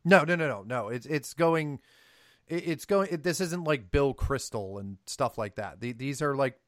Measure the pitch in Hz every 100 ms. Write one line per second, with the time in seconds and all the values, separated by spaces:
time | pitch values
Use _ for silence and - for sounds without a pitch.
0 | 170 185 151 175 156 104 101 123 104 123
1 | 131 151 - - 165 165 151 135 _ _
2 | _ _ _ _ - 170 170 156 - 196
3 | 190 175 175 160 180 175 160 143 95 143
4 | 139 123 - 139 - 113 95 101 98 95
5 | - - 127 - 104 104 101 85 120 117
6 | 135 131 147 135 135 -